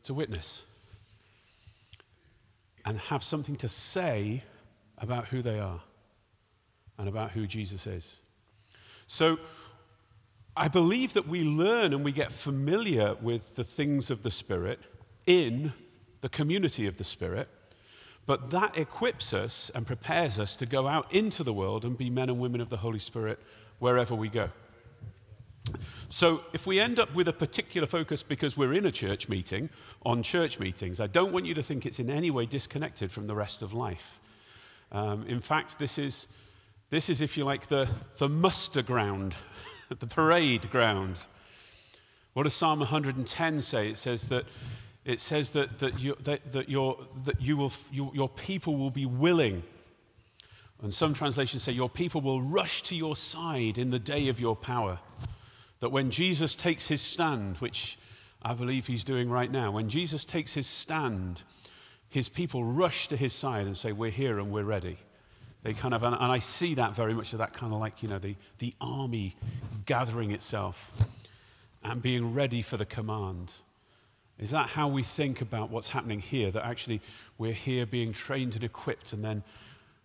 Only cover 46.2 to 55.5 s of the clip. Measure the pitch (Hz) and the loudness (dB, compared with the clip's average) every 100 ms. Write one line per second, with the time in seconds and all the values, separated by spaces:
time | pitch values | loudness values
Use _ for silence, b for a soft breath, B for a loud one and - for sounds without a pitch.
46.2 | 135 147 135 135 131 139 131 - - 131 | -2 -4 -2 -4 0 2 2 0 -8 -8
47.2 | 135 127 127 147 139 - - 135 135 139 | -2 0 2 2 0 -4 -8 -6 -4 0
48.2 | 135 - - 190 165 143 135 131 135 123 | -2 -2 -6 -4 0 0 0 0 0 4
49.2 | 165 175 123 92 82 - - _ _ _ | 6 6 6 2 -6 -16 -20 _ _ _
50.2 | B B B B B B 104 - 156 143 | B B B B B B -6 2 2 2
51.2 | 147 127 127 135 - 123 127 - 175 160 | 0 0 0 -2 -2 0 0 0 -2 0
52.2 | 135 131 127 190 170 - - 170 160 147 | 0 0 2 2 0 -2 -4 -2 -2 -2
53.2 | - 160 170 143 113 107 127 127 104 147 | -4 -4 -2 0 0 0 0 0 0 0
54.2 | 139 120 117 110 - 123 101 87 - - | 2 2 0 0 -2 0 0 -4 -10 -12
55.2 | B B B | B B B